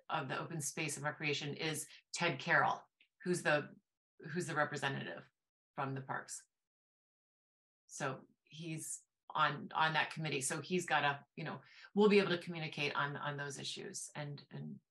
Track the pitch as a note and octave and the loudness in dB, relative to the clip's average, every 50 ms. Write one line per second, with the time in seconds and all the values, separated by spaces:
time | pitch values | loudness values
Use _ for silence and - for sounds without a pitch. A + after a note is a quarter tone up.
0 | - - - D#3 C#3 C3 D3 D#3 D#3 C#3 E3 D#3+ C#3 - - - D#3 D3+ - C#3 | -6 -2 -2 -2 0 -2 -2 -4 -4 -4 -4 -4 -4 -4 -4 -2 -2 -2 -4 -2
1 | C#3+ D3+ C#3+ - D#3 D3 C#3+ C#3 D3+ D3 C3+ - D#3+ D#3+ D#3 D3+ - - - - | -4 -4 -4 -2 0 0 0 0 -2 -4 -4 -4 -2 -2 -2 -2 -6 -8 -12 -18
2 | - _ - - F3 E3+ C#3+ C3 - E3+ D#3+ C#3+ B2 A#2 - - - - _ _ | -14 _ -2 0 2 2 2 0 2 4 6 6 6 6 2 0 -4 -12 _ _
3 | - _ _ _ - F#3 F3+ E3+ - E3 D3+ D3 C#3 - - - _ _ _ _ | -20 _ _ _ -2 0 0 2 4 4 4 4 2 -2 -8 -18 _ _ _ _
4 | _ _ _ - - D#3+ D3+ F3 D3+ C#3+ D#3+ D3+ D3+ C#3+ D3+ C#3+ D3+ C#3 C#3 C3+ | _ _ _ -16 -12 -6 -4 -2 -2 0 0 0 0 0 0 -2 -2 -2 -2 -2
5 | A#2 F2+ - - - - _ _ _ _ _ _ _ _ _ - C#3 C3+ C3+ C3+ | -4 -6 -8 -10 -12 -16 _ _ _ _ _ _ _ _ _ -4 -4 -4 -4 -6
6 | C3+ - - - - - - - - _ _ _ _ _ _ _ _ _ _ _ | -6 -4 -6 -6 -6 -8 -10 -12 -14 _ _ _ _ _ _ _ _ _ _ _
7 | _ _ _ _ _ _ _ _ _ _ _ _ _ _ _ _ _ - - - | _ _ _ _ _ _ _ _ _ _ _ _ _ _ _ _ _ -16 -8 -4
8 | D3+ C3+ C3 - - - _ _ _ _ - D#3 E3+ E3 D#3+ D#3 - - - - | -4 -4 -4 -6 -10 -16 _ _ _ _ -14 -10 -8 -6 -6 -6 -6 -8 -10 -10
9 | - _ _ _ _ - - - D3+ D3 C#3+ C#3+ - - - - D#3+ D#3+ D#3 D3+ | -12 _ _ _ _ -6 0 2 4 4 2 0 -6 -4 0 2 2 4 4 2
10 | C#3+ - - - D#3+ D3+ C#3+ C#3+ C3+ - E3 D#3 C#3 - F#3 F3+ E3+ - D#3+ D3 | 2 0 -2 -4 -2 -2 0 0 0 0 -2 -2 -2 0 0 0 2 2 2 4
11 | D3 C#3+ C#3+ C#3 - - _ - D#3+ D3 - - - - - - - - - G3 | 4 2 2 0 -6 -12 _ -8 -8 -8 -8 -8 -12 -16 -20 -20 -20 0 4 6
12 | G#3+ G#3 G3+ G3+ F#3+ - F3 F3 - F3 F3 D#3+ D#3+ D3+ - - D3 C#3+ - - | 8 10 10 8 8 6 2 0 0 -4 -6 -4 -6 -6 -4 -2 -2 0 0 0
13 | C#3+ C#3+ D3 - - D3 C#3+ C#3+ C#3+ C#3+ C3+ - C#3 - - - - - F#3+ - | 0 0 -2 -2 -4 -4 -4 -4 -4 -6 -6 -6 -6 -6 -6 -6 -8 -8 -8 -8
14 | - - - D#3 D3 D3 C#3+ - - - - C#3+ D3+ D3+ C#3+ C3+ - _ | -10 -8 -8 -8 -6 -6 -8 -10 -12 -12 -10 -10 -8 -8 -10 -12 -14 _